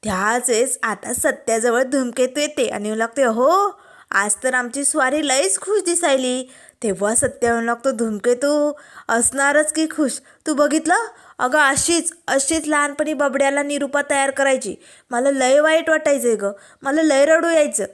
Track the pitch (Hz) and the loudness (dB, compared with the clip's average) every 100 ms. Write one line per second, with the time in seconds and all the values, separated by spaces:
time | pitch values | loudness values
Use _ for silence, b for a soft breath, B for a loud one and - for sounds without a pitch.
0 | 214 185 202 240 240 226 262 - 226 202 | -6 -2 0 0 0 0 0 -2 -4 -6
1 | - 240 311 254 - 226 233 240 262 269 | -6 -2 -2 -2 -2 0 0 0 0 0
2 | 247 233 254 262 294 302 233 - 208 220 | -2 -2 -2 0 -4 -2 -4 -2 -6 -4
3 | 226 226 254 220 254 370 403 - B B | -4 0 0 2 2 4 2 -4 B B
4 | B - 208 202 262 254 240 254 277 302 | B -2 -2 -2 -2 -2 -4 -4 -2 0
5 | 262 294 302 262 370 - - 415 359 339 | 0 0 0 0 0 -2 -2 -2 0 -2
6 | 339 269 254 254 254 B B B 226 180 | 2 0 0 -4 -8 B B B -6 -2
7 | 202 226 285 - 240 233 233 233 269 226 | 0 2 0 0 0 0 -2 -2 -2 -2
8 | 233 208 240 240 285 294 294 294 B B | -4 -2 0 0 2 2 0 -2 B B
9 | B 233 247 269 277 294 302 311 320 311 | B 0 0 0 2 2 0 0 -2 0
10 | 285 - b b - 285 285 302 311 370 | -2 -2 b b -6 0 2 2 2 0
11 | 453 B B B 254 302 285 277 - 339 | 0 B B B 0 2 2 2 0 0
12 | 339 - - 269 269 320 302 302 294 285 | -2 -8 -2 0 0 -2 0 0 -2 -2
13 | 302 294 285 269 277 277 285 294 277 285 | -4 0 -2 2 0 0 -2 -4 -2 -4
14 | 285 277 277 269 269 262 208 - B B | -2 0 -2 0 0 0 -2 -12 B B
15 | B 240 269 277 254 277 302 320 320 311 | B -2 0 2 4 4 4 2 2 0
16 | 311 277 240 220 196 202 B B 269 294 | 2 0 0 0 -2 -6 B B -2 2
17 | 320 269 285 320 330 330 294 220 196 | 2 4 4 4 4 2 2 -2 -8